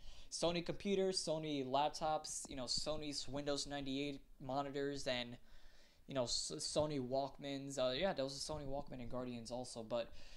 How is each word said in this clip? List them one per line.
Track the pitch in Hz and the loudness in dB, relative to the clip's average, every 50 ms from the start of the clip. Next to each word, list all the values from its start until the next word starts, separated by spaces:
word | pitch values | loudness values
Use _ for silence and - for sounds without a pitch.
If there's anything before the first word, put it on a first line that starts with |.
| - - - - - - | -10 -10 -8 -8 -8 -6
Sony | - - 165 - - 170 170 | -2 2 4 4 4 4 0
computers, | - 160 - - 202 196 185 190 190 185 - | -2 -2 0 2 2 4 4 4 4 4 2
Sony | - 170 156 160 156 156 147 139 131 | 2 2 0 0 0 0 0 0 2
laptops, | 127 131 139 151 151 - - 165 156 156 151 - - - - - - | 4 4 4 4 4 2 0 0 2 2 2 0 -2 -6 -6 -6 -6
you | 143 | -4
know, | 135 123 | -4 -2
Sony's | 120 - - - 151 156 156 151 147 135 - - | 0 0 0 2 2 0 0 0 -2 -2 -2 -2
Windows | - 127 143 147 143 143 139 143 | -2 -2 0 2 2 2 0 0
ninety-eight | 143 143 143 139 135 131 139 143 143 139 135 - - - - | -2 -2 -2 0 0 0 0 0 0 -2 -6 -8 -14 -14 -10
monitors, | 139 131 131 143 139 139 135 143 139 143 143 139 - 135 | -4 -2 0 0 0 0 0 0 2 2 0 0 0 0
and, | 127 123 120 120 120 - - - - - - - - - - - - - - | 2 0 0 -4 -6 -10 -12 -12 -14 -12 -12 -14 -16 -18 -20 -20 -20 -18 -8
you | - - | -2 2
know, | 131 120 | 2 2
S-, | 120 - - - - 156 151 | 4 2 0 0 0 -4 -4
Sony | - - - 160 151 151 151 135 | -2 0 4 4 4 4 2 0
Walkmans. | 123 120 131 135 139 135 - - 147 139 139 135 139 139 135 135 | 0 2 2 2 2 2 -2 -6 -6 -4 -4 -4 -4 -4 0 2
Uh, | 127 127 127 | 2 4 4
yeah, | 139 180 196 156 | 4 4 4 4
there | 135 135 | 2 0
was | 139 139 | 0 0
a | 139 - - 156 | -4 -4 -4 -4
Sony | 151 143 | -4 -2
Walkman | 135 135 143 139 - 135 127 | -2 -2 -2 -2 -4 -6 -6
in | 120 117 | -4 -2
Guardians | 127 123 127 123 120 117 113 113 | -2 -2 -2 -2 -4 -6 -6 -4
also, | 120 123 127 - - 120 113 | -4 -4 -4 -4 -6 -8 -4
but, | 110 120 120 113 - - - - - - | 0 0 0 0 0 -4 -8 -8 -8 -10